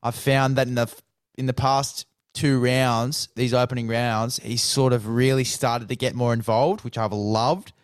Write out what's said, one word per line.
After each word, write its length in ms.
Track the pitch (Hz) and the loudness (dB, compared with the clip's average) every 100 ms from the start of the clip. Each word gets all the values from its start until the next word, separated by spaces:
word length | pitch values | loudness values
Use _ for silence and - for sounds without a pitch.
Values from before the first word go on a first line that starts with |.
I've 120 | 117 120 | -8 -4
found 400 | - 135 135 135 | 0 2 4 2
that 120 | 123 | 0
in 80 | 123 | 0
the, 120 | 117 - _ _ _ - | -2 -4 _ _ _ -6
in 80 | 131 | -4
the 80 | |
past 520 | 123 135 135 135 - - _ _ | 0 2 2 0 -6 -16 _ _
two 240 | - 151 135 | -2 0 2
rounds, 640 | 123 127 127 117 123 151 - - | 2 2 2 2 0 -4 -6 -4
these 180 | 123 | 0
opening 360 | 123 123 127 113 | 2 0 -2 -2
rounds, 480 | 113 120 110 117 - | 0 0 0 -2 -4
he's 200 | - 120 | -6 -4
sort 320 | - 139 131 | -2 2 2
of 140 | 120 107 | 2 0
really 340 | 117 131 131 | 2 2 2
started 460 | 127 - 127 120 110 | 0 -2 -2 -2 -4
to 60 | 131 | -4
get 180 | 127 120 | -4 0
more 160 | 120 | 0
involved, 540 | 117 110 110 147 208 120 | 0 0 2 2 -2 -6
which 120 | - | -4
I've 140 | 110 | -4
loved. 600 | 104 104 110 123 180 - - | -2 0 2 2 0 -6 -20